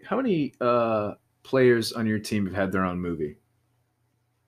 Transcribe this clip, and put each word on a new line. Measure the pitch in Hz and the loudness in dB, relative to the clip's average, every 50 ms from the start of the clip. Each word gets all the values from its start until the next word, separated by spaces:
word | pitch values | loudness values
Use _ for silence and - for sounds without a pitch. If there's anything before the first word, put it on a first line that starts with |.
| - | -6
how | - - | -6 -4
many, | 233 269 247 190 160 143 - - - | -2 -2 0 0 0 -2 -4 -4 -4
uh, | 123 120 120 120 117 113 113 107 104 104 - - _ _ _ _ _ | 0 2 2 2 2 2 0 -2 -2 -4 -6 -10 _ _ _ _ _
players | - - 131 127 123 120 117 110 110 - | -2 2 4 6 6 6 4 2 -2 -4
on | 117 113 | -4 -2
your | 110 107 107 | -2 -2 -2
team | 104 - 113 104 101 | -4 -2 -2 -2 -2
have | 92 87 | -2 -2
had | 101 95 95 92 | -2 -2 0 0
their | 98 95 | 0 0
own | 90 87 90 | 0 -2 -4
movie? | 90 87 85 76 78 73 76 _ _ _ _ _ _ _ _ _ _ _ _ _ _ _ _ _ _ _ _ _ _ | -4 -4 -4 -4 -6 -8 -8 _ _ _ _ _ _ _ _ _ _ _ _ _ _ _ _ _ _ _ _ _ _